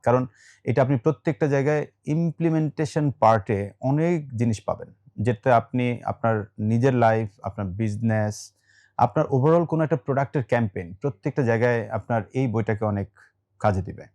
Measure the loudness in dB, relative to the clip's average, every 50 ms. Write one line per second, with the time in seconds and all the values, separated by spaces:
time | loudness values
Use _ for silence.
0 | 4 4 2 2 2 -2 _ _ -20 -20 -20 _ _ -2 2 2 2 2 2 0
1 | 0 -2 -2 0 _ -4 -2 _ 0 0 0 0 2 0 0 -2 -4 -8 _ _
2 | _ -4 -2 -2 -2 -2 -2 -2 -2 0 0 0 -2 -2 -2 -4 -6 -4 -2 -2
3 | -2 -2 0 _ 4 4 4 4 2 -2 -2 -2 -2 -6 -10 _ -2 -2 0 0
4 | 0 0 -2 -2 -4 -8 -4 -2 0 0 0 -2 _ -6 -6 -6 -8 -18 -20 _
5 | _ -18 _ -2 -2 -2 -2 0 _ 4 4 4 2 0 -4 -2 -2 -2 -4 -4
6 | -6 -8 -6 _ 0 0 0 0 -4 -8 _ -4 -2 0 2 2 2 2 4 4
7 | 4 4 4 2 -2 -6 _ _ -12 -10 -8 -6 -8 -8 -4 -4 -4 -4 -2 -2
8 | -2 0 0 0 -2 -2 -6 -8 -16 -20 _ _ _ _ _ _ _ _ _ 0
9 | 0 2 2 -2 0 0 0 2 4 4 4 4 2 0 0 -2 0 0 -2 -4
10 | _ -2 -2 -2 -2 -2 -4 -4 -2 0 0 0 0 -2 _ -8 -10 -10 -14 -8
11 | -8 -8 -8 _ _ -4 -2 0 0 2 2 2 2 2 2 0 -2 -4 -8 -8
12 | -4 -2 -2 -2 -2 -2 -4 -2 -2 0 0 -2 -2 -2 -2 -2 -2 -2 -2 -4
13 | -6 -8 _ _ -20 _ _ _ _ _ _ _ 0 0 0 0 -4 -6 -12 -14
14 | -18 -20